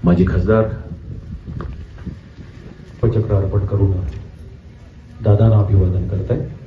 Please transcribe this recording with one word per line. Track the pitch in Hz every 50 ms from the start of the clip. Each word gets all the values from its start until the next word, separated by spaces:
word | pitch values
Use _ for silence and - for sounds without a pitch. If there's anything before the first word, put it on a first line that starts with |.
| -
माजी | 87 87 87 92 -
खासदार | - 90 - - 110 110 110 110 - - - - - - - - - - - - - - - - - - - - - - - - - - - - - - - - - - - - - - - - - - - - - -
पुष्पचक्र | - - - 110 - - 104
अर्पण | 98 95 - - 101 95
करून | - 104 95 95 92 92 92 90 - - 101 101 - - - - - - - - - - - - - - - - - - -
दादांना | 113 107 104 110 113 110 110 104
अभिवादन | 98 98 101 92 90 90 90 - - -
करताय. | - - - - 160 147 - - - - -